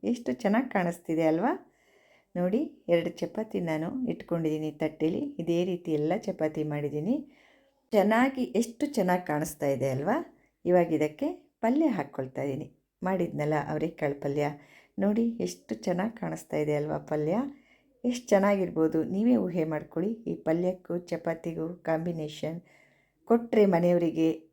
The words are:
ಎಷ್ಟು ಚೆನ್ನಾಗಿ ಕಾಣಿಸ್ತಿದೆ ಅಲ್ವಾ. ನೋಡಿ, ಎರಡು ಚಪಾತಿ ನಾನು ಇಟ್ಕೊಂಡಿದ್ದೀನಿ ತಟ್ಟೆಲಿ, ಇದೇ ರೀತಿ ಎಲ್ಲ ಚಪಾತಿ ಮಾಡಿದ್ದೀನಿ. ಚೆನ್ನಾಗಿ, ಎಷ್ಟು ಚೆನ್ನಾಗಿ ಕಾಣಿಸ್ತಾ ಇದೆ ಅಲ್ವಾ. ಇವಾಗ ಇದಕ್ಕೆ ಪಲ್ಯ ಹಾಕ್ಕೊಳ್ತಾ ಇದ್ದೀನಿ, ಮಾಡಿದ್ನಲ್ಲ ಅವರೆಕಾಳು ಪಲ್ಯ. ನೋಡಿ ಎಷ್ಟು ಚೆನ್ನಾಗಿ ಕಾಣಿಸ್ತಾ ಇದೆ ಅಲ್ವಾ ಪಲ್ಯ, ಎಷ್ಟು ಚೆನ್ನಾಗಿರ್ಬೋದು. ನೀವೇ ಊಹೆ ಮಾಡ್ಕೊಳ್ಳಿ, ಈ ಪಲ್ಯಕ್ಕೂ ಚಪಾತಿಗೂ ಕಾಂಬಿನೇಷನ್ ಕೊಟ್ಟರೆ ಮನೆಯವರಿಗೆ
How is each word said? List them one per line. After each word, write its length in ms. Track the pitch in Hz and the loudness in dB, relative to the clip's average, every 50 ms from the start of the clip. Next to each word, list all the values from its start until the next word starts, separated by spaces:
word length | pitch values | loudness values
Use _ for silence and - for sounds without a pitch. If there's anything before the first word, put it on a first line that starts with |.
| - 202 | 0 -2
ಎಷ್ಟು 200 | 240 240 - - 247 247 | -2 -2 -2 -6 -6 -2
ಚೆನ್ನಾಗಿ 280 | - 202 202 226 269 262 - | 0 2 2 2 0 0 -2
ಕಾಣಿಸ್ತಿದೆ 520 | 202 175 170 170 - - - 165 156 165 160 | 0 0 0 -2 -6 -6 -4 0 2 2 2
ಅಲ್ವಾ. 200 | 156 165 190 262 349 370 - _ _ _ _ _ _ _ _ _ _ _ _ _ _ | 2 2 2 0 -2 -2 -6 _ _ _ _ _ _ _ _ _ _ _ _ _ _
ನೋಡಿ, 240 | 180 180 180 190 247 311 320 - _ _ - 175 | -2 -2 0 0 -2 -2 -4 -8 _ _ 0 2
ಎರಡು 180 | 170 165 175 170 - | 2 2 0 -6 -6
ಚಪಾತಿ 400 | - 165 - - 220 220 - 196 180 165 | -8 -6 -6 -6 -8 -4 -4 -4 -2 -2
ನಾನು 180 | 160 156 156 175 - 262 254 240 | -2 -2 -2 -4 -4 -4 -4 -4
ಇಟ್ಕೊಂಡಿದ್ದೀನಿ 600 | 170 - - - 170 170 165 156 151 156 156 156 147 - | -4 -6 -4 -4 -2 0 0 0 -2 -2 -4 -6 -4 -2
ತಟ್ಟೆಲಿ, 400 | 160 156 156 - 160 156 180 214 285 285 - - | -4 -4 -2 0 0 0 0 0 -4 -6 -6 -8
ಇದೇ 180 | 165 170 170 170 180 180 | -2 0 0 0 2 0
ರೀತಿ 220 | 180 175 175 - 156 147 | -2 -4 -2 -2 -2 0
ಎಲ್ಲ 140 | 147 156 175 214 - | 0 0 -2 -2 -2
ಚಪಾತಿ 380 | - 180 - 160 156 156 165 151 151 147 | -6 -4 -2 -2 -2 -2 -2 -4 -2 -2
ಮಾಡಿದ್ದೀನಿ. 420 | 147 143 143 143 151 151 190 254 311 - - - _ _ _ _ _ _ _ _ _ _ _ - | -4 -4 -4 -4 -4 -2 0 -2 -2 -2 -8 -18 _ _ _ _ _ _ _ _ _ _ _ 2
ಚೆನ್ನಾಗಿ, 500 | 214 185 208 220 226 254 269 269 262 247 - - 190 | 2 4 4 4 4 4 2 2 -2 -4 -2 0 0
ಎಷ್ಟು 240 | 233 - - _ - 285 - - | 0 0 -2 _ -4 -2 0 0
ಚೆನ್ನಾಗಿ 280 | 190 180 180 180 180 - | 2 4 2 2 2 0
ಕಾಣಿಸ್ತಾ 380 | 151 147 156 - - - 156 143 139 | -2 -2 -2 -4 -4 -4 0 0 0
ಇದೆ 120 | 123 131 135 131 | 0 0 -2 0
ಅಲ್ವಾ. 220 | 131 143 175 233 320 349 - - _ _ _ _ _ _ | -2 0 0 0 -2 -2 -6 -14 _ _ _ _ _ _
ಇವಾಗ 260 | 170 180 180 170 165 160 156 | 4 4 4 4 4 2 2
ಇದಕ್ಕೆ 320 | 151 151 151 - 277 302 359 - _ _ _ _ - | 0 0 -2 -2 -4 -4 -4 -6 _ _ _ _ 0
ಪಲ್ಯ 240 | 220 247 294 330 311 226 180 | 0 2 4 2 2 2 0
ಹಾಕ್ಕೊಳ್ತಾ 460 | 139 - - - 135 131 - - 135 143 | -4 -6 -6 -8 -8 -6 -6 -6 -4 -4
ಇದ್ದೀನಿ, 200 | 135 139 156 - _ _ _ _ _ _ | -4 -6 -8 -10 _ _ _ _ _ _
ಮಾಡಿದ್ನಲ್ಲ 540 | - 185 190 185 175 170 160 147 147 147 156 151 147 151 | -4 -2 0 0 -2 -2 -2 -2 -2 0 0 0 -2 -2
ಅವರೆಕಾಳು 460 | 156 151 151 165 165 - - 143 143 143 - | -4 -2 -2 -4 -4 -2 -2 -2 -2 -2 -4
ಪಲ್ಯ. 200 | 143 139 147 147 147 151 147 - _ - - _ _ _ - 196 | -4 -2 0 -2 -2 -4 -8 -16 _ -20 -20 _ _ _ -2 0
ನೋಡಿ 200 | 202 208 220 233 233 233 - 185 | 2 2 2 0 0 0 -2 -6
ಎಷ್ಟು 280 | 180 - - _ - 220 - - | -6 -6 -10 _ -10 -10 -6 -2
ಚೆನ್ನಾಗಿ 300 | - 175 175 190 233 226 - | -2 0 0 0 -4 -4 -6
ಕಾಣಿಸ್ತಾ 400 | - 165 160 160 - _ - 151 151 | -6 -6 -6 -8 -10 _ -2 -2 0
ಇದೆ 120 | 151 147 147 | 0 0 0
ಅಲ್ವಾ 180 | 147 151 156 147 147 - | 0 -2 -4 -6 -4 -4
ಪಲ್ಯ, 260 | 156 151 151 156 175 220 269 285 - - _ _ _ _ _ _ _ _ _ | -4 -2 0 0 0 -2 -2 -4 -8 -14 _ _ _ _ _ _ _ _ _
ಎಷ್ಟು 220 | 247 247 240 - - | -4 -4 -4 0 2
ಚೆನ್ನಾಗಿರ್ಬೋದು. 680 | 214 196 190 202 202 196 185 175 175 165 160 160 156 160 156 - 180 | 4 4 6 4 4 2 0 -2 0 2 2 2 2 2 0 0 0
ನೀವೇ 220 | 196 214 240 254 226 190 | 0 4 4 4 4 2
ಊಹೆ 180 | 180 165 185 156 160 | 0 0 -2 -2 0
ಮಾಡ್ಕೊಳ್ಳಿ, 400 | 156 151 151 - - 165 170 214 226 - - 170 | -2 -6 -6 -6 -4 -4 -2 -2 -4 -6 -6 -6
ಈ 40 | - - - - | -6 -4 0 0
ಪಲ್ಯಕ್ಕೂ 480 | 160 170 175 180 185 185 - - 170 175 175 - | 0 2 2 0 -2 -4 -6 -6 -6 -6 -4 -6
ಚಪಾತಿಗೂ 580 | 175 165 - 170 165 165 - 170 160 165 160 165 180 175 _ - | -8 -6 -4 -4 -4 -4 -6 -8 -6 -6 -6 -6 -8 -8 _ -2
ಕಾಂಬಿನೇಷನ್ 720 | 160 160 165 175 170 165 156 151 151 - - 156 160 175 - _ _ _ _ _ _ _ _ _ _ _ _ - | -2 0 0 -4 -4 -4 -6 -8 -8 -6 -8 -6 -6 -8 -14 _ _ _ _ _ _ _ _ _ _ _ _ 2
ಕೊಟ್ಟರೆ 340 | 226 233 233 233 - 226 208 196 185 | 2 2 2 2 6 6 8 8 8
ಮನೆಯವರಿಗೆ 540 | 165 170 175 175 175 170 165 156 160 160 160 156 - - _ | 6 6 6 6 6 4 2 2 4 2 2 2 0 -6 _